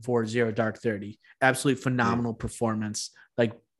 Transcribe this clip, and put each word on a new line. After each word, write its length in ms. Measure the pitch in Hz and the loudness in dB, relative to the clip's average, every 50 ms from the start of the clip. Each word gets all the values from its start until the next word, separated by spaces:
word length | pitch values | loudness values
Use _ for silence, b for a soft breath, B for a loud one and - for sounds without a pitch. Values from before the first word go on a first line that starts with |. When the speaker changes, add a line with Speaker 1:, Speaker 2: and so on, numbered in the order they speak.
Speaker 1:
for 220 | 110 131 120 117 110 | -4 0 0 0 0
Zero 280 | 107 113 123 117 113 | 0 0 0 0 2
Dark 280 | 104 117 113 110 107 - | 2 0 0 -2 -2 -2
Thirty. 380 | - 117 107 98 101 104 104 - b b b b | -4 -2 -2 -2 -8 -12 -14 -18 b b b b
Absolute 380 | 135 131 131 - - 143 127 127 | 4 4 4 4 2 2 2 2
phenomenal 520 | - 135 127 123 117 117 117 120 120 117 | 0 -2 0 2 2 2 2 2 0 -2
Speaker 2:
Yeah. 80 | 107 - | -4 -4
Speaker 1:
performance, 680 | - 113 - - 120 113 110 110 110 107 104 - - - b b b b _ | -8 -8 -4 -2 -2 0 0 -2 -4 -4 -6 -8 -10 -10 b b b b _
like, 160 | 123 120 110 - - _ _ _ | 0 0 0 0 -8 _ _ _